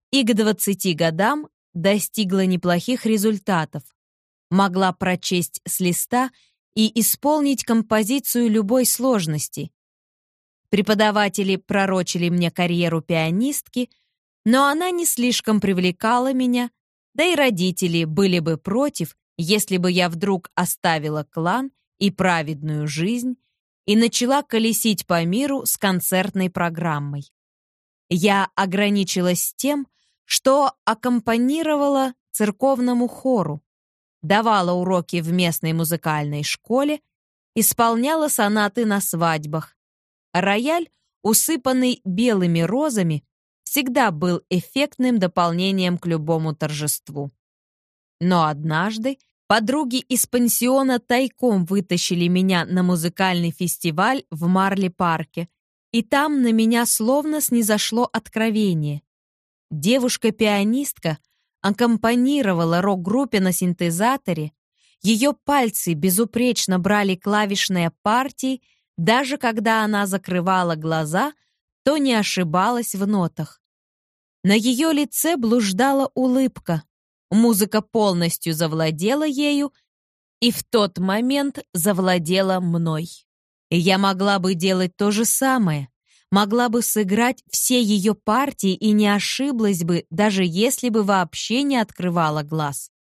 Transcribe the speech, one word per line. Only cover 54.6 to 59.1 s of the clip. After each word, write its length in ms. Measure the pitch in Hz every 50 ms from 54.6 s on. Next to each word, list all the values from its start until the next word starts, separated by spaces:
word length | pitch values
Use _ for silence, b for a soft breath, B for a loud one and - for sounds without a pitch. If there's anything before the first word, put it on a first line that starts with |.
| 190 196 196 190 196 180 175 - 185 170 165 160 160 - - - 170 - _ _ _ _ _ _ _ _ -
и 100 | 233 226
там 400 | - - 277 294 311 302 277 254
на 80 | 240
меня 340 | 226 220 220 226 233 233 240
словно 560 | 226 - - 220 226 262 285 285 311 302 302
снизошло 680 | 285 - 240 233 226 202 214 208 - - 220 233 240 - -
откровение. 880 | 226 - - - 220 220 226 214 214 214 196 175 160 151 147 143 147 - _